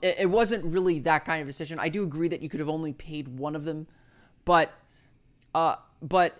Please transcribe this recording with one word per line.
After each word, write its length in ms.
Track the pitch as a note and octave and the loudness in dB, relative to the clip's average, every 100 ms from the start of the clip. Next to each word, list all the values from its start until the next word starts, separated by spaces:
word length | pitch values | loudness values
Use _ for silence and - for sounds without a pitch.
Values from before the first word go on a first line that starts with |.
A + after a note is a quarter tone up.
it, 140 | F#3 - | -2 2
it 60 | F#3 | 2
wasn't 380 | G#3 G#3+ A3 | 4 4 2
really 340 | E3+ F3 F#3 D#3+ | 0 0 2 2
that 240 | D#3+ D3+ | 2 2
kind 160 | - D#3+ | 2 -4
of 60 | C#3+ | -4
decision. 320 | C#3 D#3 D#3+ | -8 -8 -4
I 100 | D#3+ | -4
do 140 | F#3+ | -2
agree 260 | F#3+ D3 E3+ | -4 -2 -2
that 140 | E3 | -2
you 60 | D#3 | -6
could 120 | - | -6
have 80 | D3+ | -4
only 240 | D#3 D#3 | -4 -6
paid 360 | C3+ D#3+ D3+ C3+ B2+ | -8 -10 -10 -10 -8
one 160 | D3 | -6
of 100 | D3+ | -6
them, 220 | D3+ D#3 D#3 _ _ _ _ _ | -6 -8 -10 _ _ _ _ _
but, 280 | - E3+ D#3 - _ _ _ _ _ _ _ | 4 4 4 -2 _ _ _ _ _ _ _
uh, 220 | D#3+ D#3+ - _ - | 0 0 0 _ -16
but 340 | D3+ F#3 F3 - | 0 2 2 0